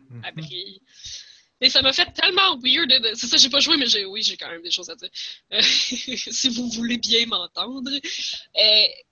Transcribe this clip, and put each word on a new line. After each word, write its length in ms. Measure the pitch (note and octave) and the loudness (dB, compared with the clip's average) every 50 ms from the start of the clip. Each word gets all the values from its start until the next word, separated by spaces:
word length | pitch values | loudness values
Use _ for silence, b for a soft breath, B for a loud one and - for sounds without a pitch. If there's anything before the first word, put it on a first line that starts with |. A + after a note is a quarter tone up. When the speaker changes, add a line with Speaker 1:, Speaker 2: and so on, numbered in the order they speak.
| _ - | _ -20
Speaker 1:
mhm. 120 | B2 A#2 - | -18 -14 -14
Speaker 2:
Elle 100 | F3+ - | -12 -12
brille. 460 | D#3+ D#3+ C#3+ F3+ F3+ G3 G3+ F#3+ F#3+ B B B B B B B B B B B B B B B _ | -12 -12 -10 -12 -12 -12 -14 -16 -20 B B B B B B B B B B B B B B B _
Mais 80 | B3+ C4 | 2 4
ça 140 | - C#4 | 4 4
m'a 100 | C4 C4 | 4 4
fait 180 | C4 D#4+ F4 - - | 2 2 0 -2 -2
tellement 420 | - E4 F#4+ F#4 G4 G4 F#4+ D#4+ B3 | 0 0 2 4 4 4 2 2 0
weird 260 | B3 B3+ C4 D#4+ E4+ B3 | 0 0 2 2 2 2
de, 220 | C4 C4 A3 A3+ G#3+ | 2 2 2 -2 -4
c'est 120 | A#3 B3 | -4 -2
ça, 100 | A#3+ D#4+ | 2 4
j'ai 140 | D4 C#4 C4 | 6 6 6
pas 100 | C4+ C#4 | 4 2
joué, 160 | C4+ C#4 E4 | 2 2 2
mais 80 | D4+ C4 | 2 2
j'ai, 200 | A#3 - G#3 G3 | 2 2 0 0
oui, 160 | F#3+ G3 A3 | -4 -4 -4
j'ai 140 | G#3+ G#3+ F#3 - | -2 -2 -2 -4
quand 100 | D#3 C3 | -8 -10
même 140 | E3+ E3+ | -10 -10
des 80 | E3+ F3 | -6 -4
choses 180 | - F#3 F3 E3+ | -4 -4 -4 -8
à 60 | E3 | -14
dire. 160 | - F3 F#3 B B B B B B B _ | -14 -16 -14 B B B B B B B _
Euh, 80 | G3 G#3+ | 0 2
<laughs> 20 | |
si 880 | A3+ - - - - - B3+ A#3+ - C4 B3 - - - A#3 - - C4 | 4 4 4 2 2 0 -4 -6 -6 -6 -6 -6 -6 -4 -2 -2 0 0
vous 220 | A3+ A#3 B3 A#3+ | 0 -2 -4 -4
voulez 260 | G#3+ A3+ A#3 A#3 A#3+ | -4 -4 -2 -2 -2
bien 300 | A#3 - G#3+ A#3 A3+ A#3 | -2 0 2 2 2 2
m'entendre. 640 | A#3 G#3+ F3+ F3 - _ E3+ F#3 A#3 C4 C4+ B3 C4+ | 2 -2 -4 -4 -6 _ -8 -8 -6 -8 -8 -6 -6
Euh, 960 | C#4 C#4 - F4 F#4 - - - - - - _ - - G#3 G#3+ G#3 G#3+ G#3 - - - - _ | -6 -6 -6 -8 -8 -8 -6 -8 -8 -10 -12 _ 0 2 4 6 6 6 4 2 0 -6 -20 _